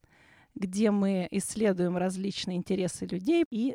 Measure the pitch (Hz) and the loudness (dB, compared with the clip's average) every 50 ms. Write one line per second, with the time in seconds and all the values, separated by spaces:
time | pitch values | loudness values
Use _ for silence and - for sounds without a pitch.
0 | _ _ _ _ - - - - _ _ - - 196 185 180 202 220 214 208 202 | _ _ _ _ -20 -20 -20 -20 _ _ -10 -6 -6 -4 0 2 4 4 4 4
1 | 196 196 196 185 180 - - 196 - - - 220 226 208 185 180 180 175 175 180 | 2 2 2 0 -2 -2 -2 -4 -4 -4 -2 0 2 2 2 2 2 0 2 0
2 | 175 190 185 185 190 202 175 - - - 185 180 180 - 190 185 185 170 - - | 0 0 -2 -2 -4 -4 -4 -6 -4 -4 -4 -4 -2 -2 0 0 0 -2 -2 -6
3 | 185 180 - 175 180 233 330 339 330 - - 214 233 269 | -8 -6 -6 -4 0 2 2 2 2 0 0 -2 -2 -2